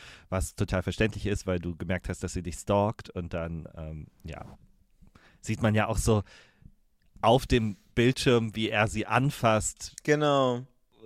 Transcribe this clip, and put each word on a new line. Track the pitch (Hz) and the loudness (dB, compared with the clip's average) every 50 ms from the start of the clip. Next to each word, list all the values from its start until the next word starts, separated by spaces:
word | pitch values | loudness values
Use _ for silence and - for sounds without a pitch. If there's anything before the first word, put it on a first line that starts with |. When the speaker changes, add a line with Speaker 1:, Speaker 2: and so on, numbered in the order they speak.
| - - - - - - | -20 -20 -20 -20 -10 -6
Speaker 1:
was | - 95 - - - | -4 -4 -4 -4 -4
total | - 104 - 98 92 | -4 -4 -2 -2 -2
verständlich | - 98 90 - 110 107 - 101 - | -2 -2 0 0 0 0 0 -2 -4
ist, | 98 101 - - | -2 -2 -2 -2
weil | 95 92 87 | -2 -2 -2
du | 85 87 85 | -2 -6 -8
gemerkt | - 87 85 92 90 - - | -6 -4 -4 -4 -4 -4 -6
hast, | 87 - | -6 -6
dass | - 90 | -6 -6
sie | - 95 | -6 -6
dich | 85 90 78 | -8 -8 -10
stalkt. | - - - 101 101 101 107 107 - - - | -6 -2 0 2 2 2 2 -2 -6 -12 -12
Und | - 92 87 80 - | -10 -8 -8 -6 -6
dann, | 85 82 82 85 80 76 - - | -6 -6 -6 -8 -8 -10 -12 -12
ähm, | 80 80 78 78 76 76 - _ _ - | -12 -10 -10 -10 -12 -14 -16 _ _ -14
ja, | 80 73 - - - - - - - _ _ _ _ _ _ - - - _ _ _ _ _ | -14 -12 -12 -14 -16 -20 -20 -20 -20 _ _ _ _ _ _ -20 -20 -20 _ _ _ _ _
sieht | - - 110 - | -8 -6 -2 0
man | 120 110 107 | 2 2 4
ja | 107 104 113 | 4 2 2
auch | 110 - | 0 2
so | - 120 110 104 - - - - - _ _ _ - - - _ _ _ _ _ _ _ - - | 4 4 4 4 2 -2 -8 -20 -20 _ _ _ -20 -20 -20 _ _ _ _ _ _ _ -6 0
auf | - 110 120 131 - | 4 4 4 4 4
dem | - 131 120 110 107 95 - _ _ - | 2 2 2 2 0 -4 -8 _ _ 0
Bildschirm, | - 117 127 131 - - 139 120 117 113 110 101 | 2 4 4 2 2 2 4 4 4 2 0 -2
wie | 110 110 104 | -4 -4 0
er | 110 104 110 107 | 2 2 2 2
sie | 87 110 101 | 0 -2 -2
anfasst. | 95 110 123 131 143 - - - 113 110 107 - - - - - - - - | 0 0 2 2 0 0 2 2 4 4 2 2 -2 -6 -8 -12 -16 -16 -4
Speaker 2:
Genau. | - - 147 151 151 147 143 139 135 127 123 123 131 - _ _ _ _ _ 110 110 | 0 0 2 2 2 2 2 4 2 2 0 -2 -6 -12 _ _ _ _ _ _ -20